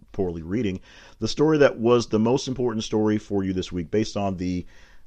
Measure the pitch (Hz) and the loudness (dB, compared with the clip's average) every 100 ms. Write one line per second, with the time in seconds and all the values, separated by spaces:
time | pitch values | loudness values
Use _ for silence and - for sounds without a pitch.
0 | - - 95 85 80 101 110 92 - - | -12 -4 -4 -4 -6 -4 -2 -4 -10 -20
1 | - - 110 - 151 151 135 - 113 120 | -20 -8 -4 0 2 6 4 4 4 4
2 | 110 107 113 131 - 127 123 110 110 110 | 4 2 2 2 -2 -4 -2 -2 -2 0
3 | 107 107 - 101 95 92 87 90 80 104 | 2 0 -2 -2 -2 -2 -4 -6 -2 -2
4 | 104 101 101 92 90 90 - - - - | -2 -2 -4 -4 -4 -4 -6 -14 -20 -20